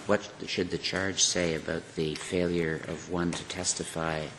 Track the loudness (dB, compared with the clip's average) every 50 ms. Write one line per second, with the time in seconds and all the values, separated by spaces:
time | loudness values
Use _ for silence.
0 | 4 4 4 4 4 -2 -10 -10 -8 -2 0 0 0 0 0 -2 -2 -2 0 0
1 | 0 0 2 4 4 4 4 4 4 4 2 0 0 -2 -4 -4 -4 -4 -2 -2
2 | 0 0 0 -4 -4 0 2 2 4 4 4 2 2 2 0 -2 -4 -6 -6 -8
3 | -6 -4 -2 0 0 0 0 -2 -6 -6 -6 -2 -2 -2 0 -2 -4 -4 -2 -2
4 | 0 0 0 0 -2 -6 -8